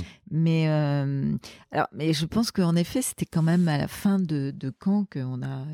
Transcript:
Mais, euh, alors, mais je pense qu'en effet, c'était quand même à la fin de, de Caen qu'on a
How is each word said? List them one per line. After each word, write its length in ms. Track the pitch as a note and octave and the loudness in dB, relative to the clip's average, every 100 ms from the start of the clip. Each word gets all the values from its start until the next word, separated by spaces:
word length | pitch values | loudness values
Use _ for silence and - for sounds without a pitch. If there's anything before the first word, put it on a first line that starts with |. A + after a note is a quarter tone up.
| F2 - - | -4 -12 -6
Mais, 380 | D#3 E3 D#3+ D#3 | 0 2 4 4
euh, 680 | D3+ D3 C#3+ C#3 C#3 C#3+ C#3 - - _ | 2 2 0 0 -2 -2 -4 -6 -20 _
alors, 160 | - - | -2 -2
mais 180 | - E3 | -2 0
je 140 | D3+ E3 | 0 0
pense 260 | A3 A#3 | 0 0
qu'en 240 | - E3+ E3+ | 0 2 2
effet, 260 | F3 C4 | 2 -2
c'était 240 | B3+ - - | -4 -4 -4
quand 160 | E3+ | 0
même 280 | D#3+ F3 E3+ | 4 4 4
à 80 | C#3+ | 2
la 100 | D3 | -2
fin 320 | - G3+ G3 | -2 0 2
de, 320 | F3 D3+ C#3 | 0 -2 -4
de 200 | C#3+ C3+ - | -6 -8 -4
Caen 220 | F#3+ G3+ G3 | 0 0 0
qu'on 320 | C#3+ B2+ B2+ | -4 -6 -6
a 220 | C3+ C3+ C#3+ | -6 -8 -10